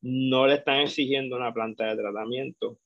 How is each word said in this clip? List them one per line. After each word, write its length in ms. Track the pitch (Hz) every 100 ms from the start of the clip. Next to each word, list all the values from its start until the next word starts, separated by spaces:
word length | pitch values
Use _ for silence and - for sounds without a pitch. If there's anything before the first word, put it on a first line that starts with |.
| 127
No 420 | 131 131 127 135
le 80 | 143
están 260 | 147 139
exigiendo 560 | 143 - 135 139 131 123
una 160 | 120
planta 320 | 120 113 110 110
de 100 | 110
tratamiento, 800 | 104 101 110 127 135 - 117 120